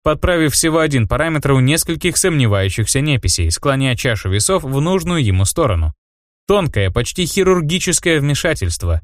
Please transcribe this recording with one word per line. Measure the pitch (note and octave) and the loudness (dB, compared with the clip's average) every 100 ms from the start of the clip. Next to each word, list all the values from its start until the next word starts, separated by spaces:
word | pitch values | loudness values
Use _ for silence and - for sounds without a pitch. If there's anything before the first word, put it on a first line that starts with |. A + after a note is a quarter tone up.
подправив | D#3 D3+ - F3 D3+ | -2 0 0 2 2
всего | - E3 D#3+ | 2 0 2
один | D#3 C3+ G#2+ | 2 0 0
параметр | B2 D#3+ D#3 C#3 | 0 -2 -2 2
у | C3+ | 2
нескольких | B2+ D#3+ - D#3+ F3+ - | 4 2 -2 -2 -2 0
сомневающихся | F#3+ D#3 A#2 G2+ G2 A2+ G#2 C3+ | 0 2 2 2 0 -2 -2 0
неписей, | D3+ C3 F2 - E2+ | 0 0 0 0 0
склоняя | - D3 C3+ C3+ A#2 | 0 -2 0 0 0
чашу | C3 G#2 F#2+ | -2 -2 -2
весов | G2+ D3 F#3+ | -2 0 0
в | C#3+ C3+ | 0 -2
нужную | D#3+ F#3+ E3 E3+ A2 | 0 0 0 0 0
ему | F#2 | 2
сторону. | G2 - C#3 E2+ D#2 - _ _ _ _ - | 0 0 0 0 -2 -4 _ _ _ _ 0
Тонкое, | G3+ D#3 G#2+ F#2+ | 0 2 0 -2
почти | A#2+ A#2 - E3+ | -2 -4 -4 -2
хирургическое | G3 F#3 F3+ D3+ F3+ - E3 F3 D#3 | 0 2 2 0 -2 -2 -2 0 0
вмешательство, | C#3+ C3+ E3+ D3+ F2 - F2 D#2+ | 0 0 -2 -2 -4 -4 -2 -2